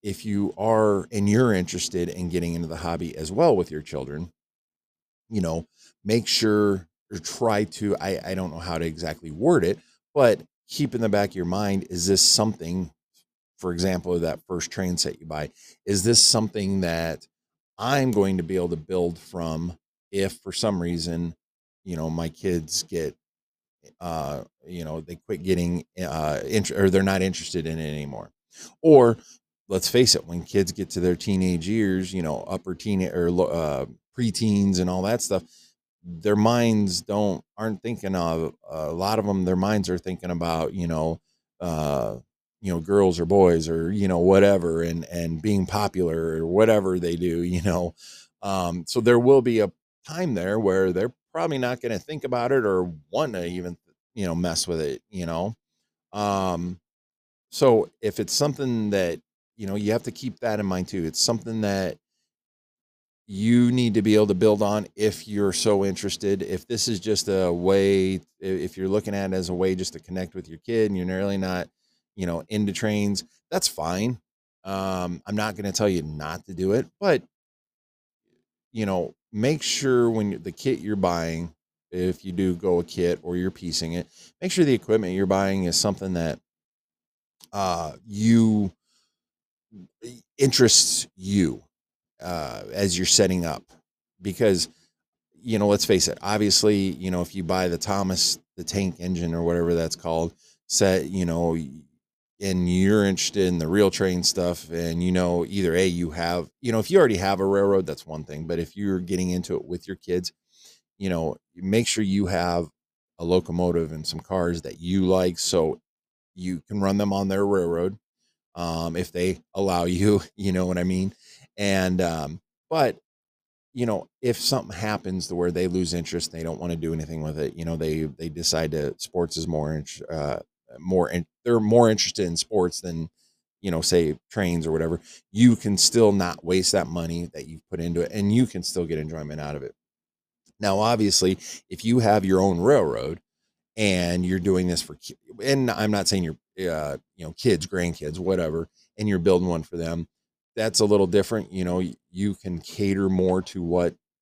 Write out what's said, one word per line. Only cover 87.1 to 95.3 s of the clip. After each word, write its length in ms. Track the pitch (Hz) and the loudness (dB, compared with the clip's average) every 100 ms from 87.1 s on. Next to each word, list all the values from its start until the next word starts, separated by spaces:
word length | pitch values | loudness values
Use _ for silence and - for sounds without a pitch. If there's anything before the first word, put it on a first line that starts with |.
| _ _ _ - | _ _ _ -12
uh, 400 | 101 95 85 78 - 110 | -4 -2 -2 -6 -10 -12
you, 640 | 101 110 117 110 107 95 - _ _ _ _ _ _ _ _ _ 104 87 _ 117 123 _ - | 0 4 6 6 4 0 -6 _ _ _ _ _ _ _ _ _ -20 -20 _ -20 -20 _ 0
interests 680 | 135 - 117 - - - - - | 2 6 6 6 4 -2 -6 -12
you, 480 | 95 101 80 53 - _ _ _ _ _ | 0 2 2 0 -12 _ _ _ _ _
uh, 420 | 85 85 69 55 50 | -10 -6 -8 -10 -10
as 240 | 80 98 87 | -2 0 0
you're 80 | 92 | 2
setting 400 | - 95 92 82 | 4 4 2 -2
up. 180 | - - _ _ _ _ _ | -6 -10 _ _ _ _ _
Because, 480 | 95 90 110 90 - _ _ _ _ _ _ | -10 2 4 4 0 _ _ _ _ _ _